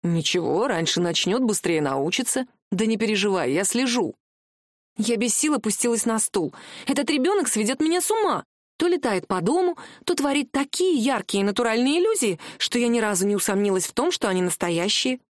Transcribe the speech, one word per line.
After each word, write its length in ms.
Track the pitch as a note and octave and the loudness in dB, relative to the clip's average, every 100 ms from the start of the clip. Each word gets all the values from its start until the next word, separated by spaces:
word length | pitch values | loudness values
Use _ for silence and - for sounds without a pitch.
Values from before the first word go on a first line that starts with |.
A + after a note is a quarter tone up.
«Ничего, 640 | E3+ E3+ D3+ F3+ C#3+ D3+ B3+ | 0 -2 0 -2 0 0 0
раньше 340 | F3 E3 - | 0 0 0
начнет, 400 | F3 E3 - A3 | 0 0 0 0
быстрее 400 | B3+ G3 F3 D#3+ | 0 0 0 0
научится». 640 | D3 C3+ C#3+ F3+ A#3+ C4 B3+ _ _ | 0 -2 -2 -2 -2 -2 -4 _ _
«Да 140 | F#3 A3 | -2 0
не 120 | A3 | 0
переживай, 540 | A3 G#3+ G3+ F#3+ C3 | 0 0 0 0 0
я 120 | D3 | 0
слежу». 520 | G3+ A#3 B3+ A#3+ E3+ - _ _ _ _ _ _ _ - | 0 0 0 0 -2 -6 _ _ _ _ _ _ _ -6
Я 200 | G#3 A#3 | -2 0
без 160 | A#3+ | 0
сил 220 | - D4+ C#4+ | 0 0 0
опустилась 500 | A3 G3+ A#3+ A#3 A#3 | 0 0 0 0 0
на 140 | A3 | 0
стул. 340 | - G3+ D#3 - - - - | 0 -2 -4 -6 -18 -14 -4
Этот 240 | - C#4+ | -2 0
ребенок 380 | D4 C#4 G#4 D4+ | 0 2 2 0
сведет 320 | G#3+ G#3+ C4 | 0 0 0
меня 200 | D#4 F4 | 0 0
с 120 | - | 0
ума. 320 | A4 G#4 A3+ - _ _ _ | 0 0 -2 -6 _ _ _
То 100 | E4+ | 0
летает 400 | F4 C4+ F#3+ D3+ | 2 0 -2 -2
по 140 | F#3 | -2
дому, 360 | E3+ D#4+ F4+ E4+ - - - | 0 2 0 -2 -14 -14 -6
то 100 | F4 | -2
творит 380 | C#4+ C#4+ C#4+ | 0 0 0
такие 440 | C#4 C#4 - F#4 D#4 | -2 -4 0 2 2
яркие 460 | A3+ B3+ - G3+ | 2 0 -2 0
натуральные 560 | G3 G3+ A#3+ A3+ B3+ D#4 | 0 2 0 2 2 2
иллюзии, 400 | G4 A4 A3+ E3+ - - | 2 2 0 -2 -8 -8
что 220 | - B3 | -4 0
я 80 | A#3+ | 2
ни 120 | A#3 | 2
разу 280 | A3 F#3+ G3 | 2 2 2
не 80 | G3+ | 2
усомнилась 520 | - G3 G3+ F#3+ F#3 | 2 2 2 0 -2
в 60 | |
том, 160 | - D4+ | 0 0
что 180 | E4+ G#3+ | 0 0
они 120 | F#3 | 2
настоящие. 760 | F3+ - F3 E3+ F#3 - B3+ B3+ _ | 0 0 0 0 0 0 0 -4 _